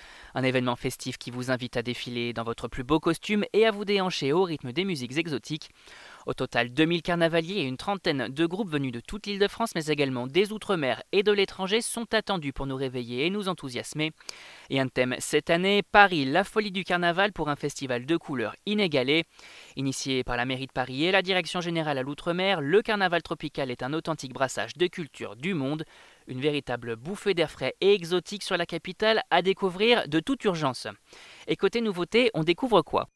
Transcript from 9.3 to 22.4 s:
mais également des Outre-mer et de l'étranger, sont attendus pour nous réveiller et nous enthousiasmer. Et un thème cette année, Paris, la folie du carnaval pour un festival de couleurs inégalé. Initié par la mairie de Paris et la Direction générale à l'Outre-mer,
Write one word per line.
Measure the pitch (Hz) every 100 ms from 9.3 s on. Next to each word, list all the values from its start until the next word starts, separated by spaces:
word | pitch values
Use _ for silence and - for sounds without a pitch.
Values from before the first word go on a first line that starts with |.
| 202 202 - 226 180
mais | 156
également | 151 139 127 123
des | 147 202
Outre-mer | 214 - 190 135 110 -
et | 185
de | 208
l'étranger, | 208 190 - 190 220
sont | 233 - 233
attendus | 220 - 190 147
pour | 131 139
nous | 131
réveiller | 135 127 117 123 156
et |
nous | 202 190
enthousiasmer. | 175 139 120 - 151 156 - - - - - -
Et | 135
un | 131
thème | - 127 127
cette | - 151 -
année, | 170 190 202 185
Paris, | 214 202 175 135
la | 156
folie | 196 220 214
du | 190
carnaval | 180 175 175 170 202
pour | 185 151
un | 143
festival | 151 - 135 123 127
de | 165
couleurs | - 135 107 - -
inégalé. | 208 196 143 127 156 165 _ - - - -
Initié | 135 131 - 131 123
par | 120
la |
mairie | 123 131 131
de |
Paris | - 127 127 165
et |
la | 196
Direction | 185 185 156 180
générale | 170 165 156 139
à |
l'Outre-mer, | 131 147 - 170